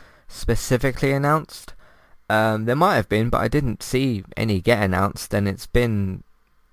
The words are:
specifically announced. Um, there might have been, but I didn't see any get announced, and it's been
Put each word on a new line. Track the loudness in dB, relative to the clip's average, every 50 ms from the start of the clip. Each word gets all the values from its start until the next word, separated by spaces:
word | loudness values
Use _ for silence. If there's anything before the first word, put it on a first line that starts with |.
| -18 -20 -20 _ _
specifically | -20 -14 -6 -2 0 0 0 0 0 0 2 2 -2 0 0 0 0
announced. | 0 0 2 2 2 0 0 -6 -14 -18 -18 -20 -20 -20 -20 -20 -20 -20 _ _ -20 -14 _ 0
Um, | 2 2 2 2 0 0 0
there | 0 2
might | 2 2 4 2
have | 2 0 0
been, | 0 0 2 2
but | 0 0
I | 0 0
didn't | 0 0 0 -2 -4 -6
see | -6 -4 -2 0 0 0 -2 -4 -8 -10 -6 -4
any | -2 0 0 2
get | 2 2 2 4
announced, | 2 2 2 2 0 0 -2 -8 -8 -4 -2
and | -2 0
it's | -2 -4 -6 -6
been | 0 2 2 2 2 0 0 -2 -4 -6 -8 -12 -18 _ _ _ _ _ _ _ _